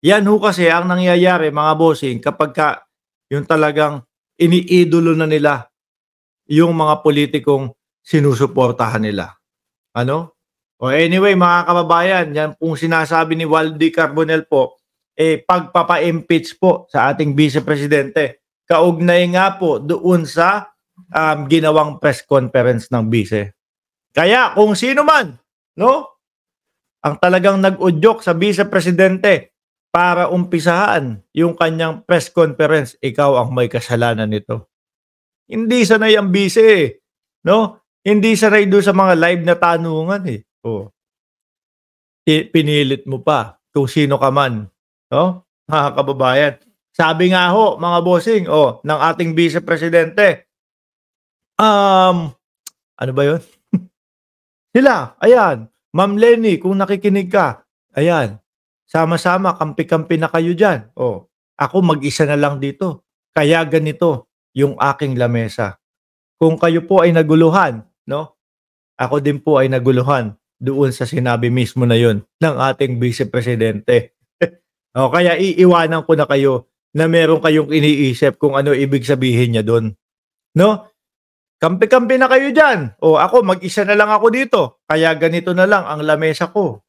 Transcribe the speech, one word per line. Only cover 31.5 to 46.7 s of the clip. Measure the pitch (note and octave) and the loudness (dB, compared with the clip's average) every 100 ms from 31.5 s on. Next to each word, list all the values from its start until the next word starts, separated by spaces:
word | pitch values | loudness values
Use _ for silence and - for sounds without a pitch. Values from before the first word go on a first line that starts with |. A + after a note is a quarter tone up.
| - | 0
kanyang | E3 D#3+ E3 D#3+ - | -4 -2 -6 -6 -2
press | F3 - | -2 0
conference, | - D#3+ C3 D3+ D#3 C3 - | 0 0 0 0 0 -2 -8
ikaw | C#3 A2+ C#3+ B2+ | -8 0 2 2
ang | A#2+ | 0
may | B2 A#2+ | -2 -2
kasalanan | A#2+ - A#2+ A#2+ A2+ G#2+ | -4 -4 -2 -2 -2 -4
nito. | G#2+ - A2+ - _ _ _ _ _ _ _ _ | -6 -6 -12 -12 _ _ _ _ _ _ _ _
Hindi | A3 A3+ B3 | -8 -2 0
sanay | G3+ A3 A3 | 2 2 4
ang | G#3+ G3 | 2 2
Vice, | F#3 G3 A3+ | 0 0 4
eh, | A3 G3+ C#3 - _ _ _ _ E3+ | 4 4 0 -6 _ _ _ _ 0
no? | G#3 G#3+ - _ _ G3 | 0 0 -6 _ _ 0
Hindi | G#3 G#3+ G#3+ | 2 2 2
sanay | A3 G#3 G3+ | 2 2 4
doon | G3+ G3+ | 2 2
sa | |
mga | F#3+ F#3+ E3+ | 2 2 2
live | E3+ F3+ E3+ | 2 0 0
na | F3 | 0
tanungan, | F3 E3+ E3 D#3+ E3 G3+ F#3 | 0 0 -2 -6 -4 -6 -6
eh. | G#2+ _ _ | -10 _ _
Oh. | A#2 G#2+ G2+ _ _ _ _ _ _ _ _ _ _ _ _ _ | -10 -10 -12 _ _ _ _ _ _ _ _ _ _ _ _ _
I-, | - D#3 - | 0 0 0
pinilit | E3 D3+ D3 C3+ C3+ C3+ | -2 0 0 -2 -4 -8
mo | C3 B2 | -6 -2
pa | C#3+ G2 _ _ | -2 -4 _ _
kung | D3+ C3+ | -4 -2
sino | - C#3+ C#3 | 0 0 0
ka | C3+ | 0
man, | C3+ C3+ A2+ G2+ _ _ _ _ | 0 -2 -4 -12 _ _ _ _
no? | C3+ F3+ F3+ _ _ - | -2 -2 -4 _ _ -6
Mga | D#3 C#3+ A#2+ | -2 -2 -2
kababayan. | C#3 C3+ C3 C3 D3 B2+ _ | -4 -2 0 2 0 -4 _